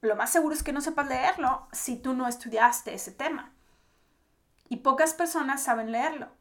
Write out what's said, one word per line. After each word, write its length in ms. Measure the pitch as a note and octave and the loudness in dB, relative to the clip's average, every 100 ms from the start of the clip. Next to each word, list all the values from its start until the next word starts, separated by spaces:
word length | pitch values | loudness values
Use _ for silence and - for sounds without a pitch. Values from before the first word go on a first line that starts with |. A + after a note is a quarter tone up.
Lo 160 | A3+ G#3 | 2 0
más 120 | G#3 | 2
seguro 240 | F4 D#4 | 4 2
es 80 | D4+ | 0
que 120 | - | -2
no 80 | C#4+ | -2
sepas 260 | D4+ D#4 C#4 | -2 -2 -2
leerlo 600 | B3+ C4+ F#4 C4 - - | 0 0 0 0 0 -4
si 240 | - - A#3+ | -10 -6 -6
tú 180 | B3+ | -4
no 140 | B3+ B3 | -2 -2
estudiaste 680 | A#3+ A#3+ G#3+ F#3 F#3 - | -4 -4 4 4 4 -6
ese 200 | F#3+ - | -10 -12
tema. 400 | - C#4 D4+ - _ _ _ _ _ _ _ _ _ _ _ _ | -6 -4 -4 -10 _ _ _ _ _ _ _ _ _ _ _ _
Y 100 | A#3+ | 0
pocas 360 | C4+ C4+ D#4+ | 2 4 4
personas 500 | D#4+ E4+ E4 C#4 C#4 | 4 0 0 -2 -2
saben 300 | - A3+ A3 | 0 0 0
leerlo 340 | A3+ C#4+ D4+ - _ | 0 -2 -2 -12 _